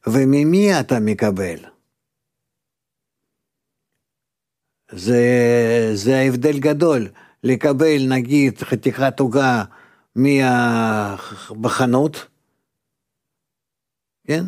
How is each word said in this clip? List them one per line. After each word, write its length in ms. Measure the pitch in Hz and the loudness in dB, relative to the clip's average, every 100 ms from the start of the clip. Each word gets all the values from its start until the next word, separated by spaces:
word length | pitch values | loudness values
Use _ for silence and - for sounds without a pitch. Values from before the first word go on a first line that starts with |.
| - | 0
וממי 720 | 117 135 143 151 180 202 175 | 0 2 2 2 2 2 0
אתה 200 | 123 123 | 0 0
מקבל. 580 | 107 101 107 95 92 80 - _ _ _ _ _ _ _ _ _ _ _ _ _ _ _ _ _ _ _ _ _ _ _ _ _ _ _ _ _ _ _ _ | 0 0 -2 -2 -6 -8 -16 _ _ _ _ _ _ _ _ _ _ _ _ _ _ _ _ _ _ _ _ _ _ _ _ _ _ _ _ _ _ _ _
זה, 1000 | 92 92 123 120 123 120 120 117 117 113 | -10 -2 2 2 2 2 2 2 0 0
זה 240 | 104 107 135 | -2 0 2
ההבדל 420 | 135 123 143 143 | 2 0 -2 0
גדול, 480 | 143 147 170 139 101 - - _ | 0 0 2 0 -2 -12 -20 _
לקבל, 640 | 117 127 151 135 160 151 131 | -2 0 0 2 2 2 0
נגיד, 480 | 131 120 147 135 101 | -2 0 2 2 -2
חתיכת 560 | - 117 139 117 135 - | -6 -2 -2 0 -4 0
עוגה 440 | 139 123 135 120 95 - _ _ _ 113 | 0 2 2 0 -4 -12 _ _ _ 0
מה-, 1000 | 135 139 131 123 120 117 113 107 101 98 - 101 - 110 | 2 2 2 2 0 0 -2 -2 -4 -8 -14 -18 -16 -6
בחנות, 680 | 117 - 127 127 151 147 - _ _ _ _ _ _ _ _ _ _ _ _ _ _ _ _ _ _ _ - | -6 -2 0 0 0 -4 -20 _ _ _ _ _ _ _ _ _ _ _ _ _ _ _ _ _ _ _ -6
כן? 160 | 156 | -4